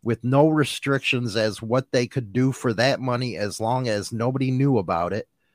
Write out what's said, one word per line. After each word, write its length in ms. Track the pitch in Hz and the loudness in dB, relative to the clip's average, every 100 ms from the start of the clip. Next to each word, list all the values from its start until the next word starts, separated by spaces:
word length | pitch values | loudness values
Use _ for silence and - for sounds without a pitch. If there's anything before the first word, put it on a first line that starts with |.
with 200 | 113 113 | -2 -2
no 260 | 123 135 156 | 2 4 6
restrictions 840 | 156 135 - - 139 - 123 120 | 4 0 -2 -2 0 0 -2 -2
as 280 | 101 110 101 | 0 0 -2
what 280 | 113 123 131 | -2 -2 0
they 160 | 135 123 | -2 0
could 260 | - 110 | -4 -4
do 200 | 107 131 | 0 0
for 220 | 127 127 | 2 -2
that 260 | 107 127 123 | 2 2 2
money 360 | 127 120 127 87 | -2 -2 -4 -4
as 220 | 104 - | -6 -4
long 300 | 110 127 127 | -2 0 0
as 240 | 104 95 | -2 -2
nobody 380 | 117 120 131 131 | -2 -2 0 0
knew 260 | 131 139 123 | 2 2 2
about 380 | 87 85 87 | 2 -2 -2
it. 120 | 101 - _ _ | -4 -8 _ _